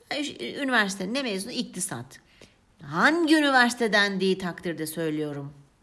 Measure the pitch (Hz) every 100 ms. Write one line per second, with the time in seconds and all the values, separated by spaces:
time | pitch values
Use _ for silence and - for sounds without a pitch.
0 | - 285 294 - 339 - 277 247 202 190
1 | 185 262 262 190 196 190 - 180 - 123
2 | 123 - _ _ - _ _ _ 147 160
3 | 247 330 311 311 285 262 240 240 233 208
4 | 202 190 190 185 185 170 180 156 156 170
5 | 160 151 151 143 143 - _ _